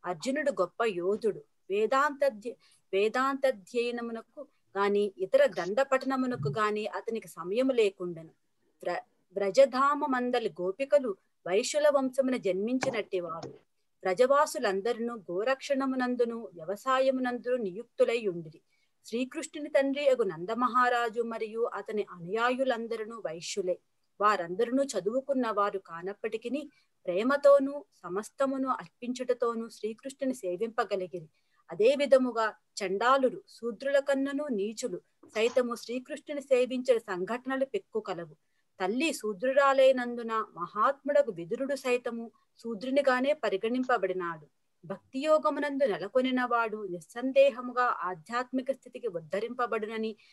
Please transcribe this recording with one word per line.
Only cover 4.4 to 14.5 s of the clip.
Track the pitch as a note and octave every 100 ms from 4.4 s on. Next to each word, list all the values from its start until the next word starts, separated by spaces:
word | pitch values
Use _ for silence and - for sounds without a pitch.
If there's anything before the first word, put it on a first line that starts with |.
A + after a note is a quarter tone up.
| F#3+ _ _ F#3+
గాని | G3+ G3+ G#3 -
ఇతర | F#3 - C#4+ F3
గ్రంథ | F3 G#3
పఠనమునకు | C4+ C4 C4 C4 B3+ B3 A#3
గాని | G#3 G#3+ G#3+ G#3+
అతనికి | - - A3+ E3+
సమయము | - E3+ G#3+ C4
లేకుండెను. | B3 G#3 - F3+ E3 D#3+ _ _ _ _ _
వ్ర-, | F#3 F3 - _ _
వ్రజధామ | F#3 G3 F#3+ C4+ B3+ C#4 D4 D4
మందలి | B3+ B3 B3 A3 D#3
గోపికలు | F3+ F#3+ C#4 D4 B3+ F#3+ _ _ -
వైశ్యుల | F#3+ B3+ D4+ D4
వంశమున | C#4 C4 B3+ B3+ B3+
జన్మించినట్టి | F#3+ F#3 G#3+ B3+ C4+ A#3+ G3 F#3
వారు. | E3+ E3 D#3 - _ _ _ _
ప్రజవాసులందరును | F#3+ F3+ B3 C#4 D4